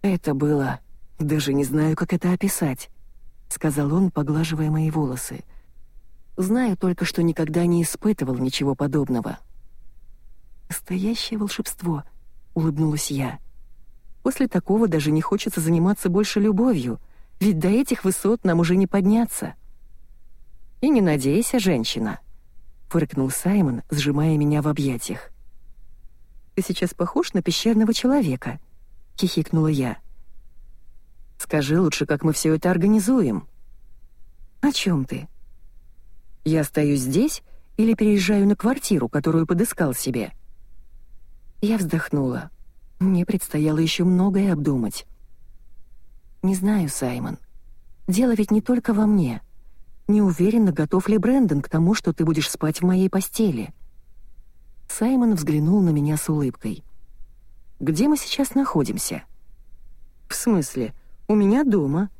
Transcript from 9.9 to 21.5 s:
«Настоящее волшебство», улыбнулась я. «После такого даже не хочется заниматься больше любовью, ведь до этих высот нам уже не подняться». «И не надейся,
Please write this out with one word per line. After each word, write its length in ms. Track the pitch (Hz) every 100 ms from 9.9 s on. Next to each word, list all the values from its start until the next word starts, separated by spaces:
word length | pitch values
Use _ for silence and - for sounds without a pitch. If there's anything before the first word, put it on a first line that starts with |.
| - - - - - - - -
«Настоящее 720 | - - 180 196 226 - 220
волшебство», 640 | 208 - 208 - 175 151 - - - - -
улыбнулась 580 | - 160 147 156 151 -
я. 280 | 139 127 - - - - - - - - -
«После 240 | 254 - 262
такого 400 | 185 - 208 226
даже 240 | 160 147
не 100 | 156
хочется 400 | - 202 - -
заниматься 480 | 160 165 180 208 190
больше 300 | 180 208 214
любовью, 600 | 208 196 247 190 123 110 - - - -
ведь 200 | 196 165
до 100 | 175
этих 340 | 214 277 262
высот 400 | 190 185 196 233
нам 160 | 190 170
уже 160 | 165 180
не 120 | 196
подняться». 680 | 202 190 220 233 - - - - - - - - - - - - - - -
«И 80 | 269
не 120 | 269
надейся, 580 | 185 151 131 160 240